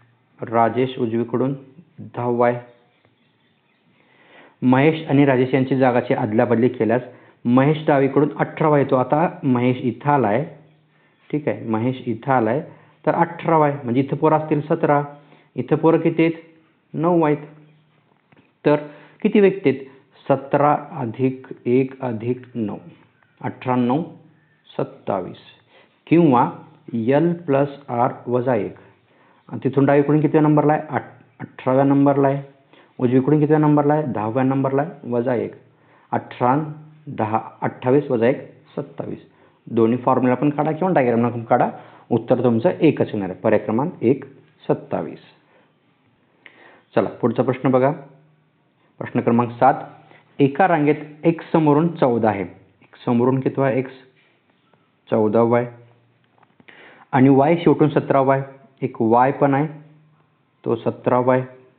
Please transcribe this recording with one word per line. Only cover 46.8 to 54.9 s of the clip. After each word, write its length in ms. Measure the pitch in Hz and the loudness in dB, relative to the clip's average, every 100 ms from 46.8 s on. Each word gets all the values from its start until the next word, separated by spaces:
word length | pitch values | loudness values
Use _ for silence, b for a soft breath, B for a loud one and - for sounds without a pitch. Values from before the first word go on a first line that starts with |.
| b | b
चला, 140 | 120 98 | -2 -2
पुढचा 340 | - 117 117 | -2 -2 0
प्रश्न 280 | 120 123 135 | -2 0 2
बघा. 200 | 127 135 - - _ _ _ _ _ _ _ _ - | 2 2 -2 -12 _ _ _ _ _ _ _ _ -16
प्रश्न 220 | - 120 | -6 -2
क्रमांक 300 | 117 117 117 | 0 2 0
सात. 240 | - 127 - - - b b b - | 2 2 2 -4 -20 b b b 0
एका 300 | 139 139 185 | 0 2 2
रांगेत 260 | 160 147 151 - - | 2 0 -2 -6 -4
एक्स 280 | 170 165 - | -2 -2 -2
समोरून 360 | 165 151 147 170 | 0 2 2 2
चौदा 400 | 156 135 117 110 | 0 0 2 0
आहे. 140 | 101 85 - _ _ | -2 -6 -12 _ _
एक्स 220 | _ - | _ -10
समोरून 360 | 131 123 127 135 | -2 0 2 0
कितवा 260 | 131 135 135 | -2 -2 -2
आहे? 120 | 131 | -2
एक्स 140 | 127 - _ _ _ _ _ _ _ _ _ | -4 -10 _ _ _ _ _ _ _ _ _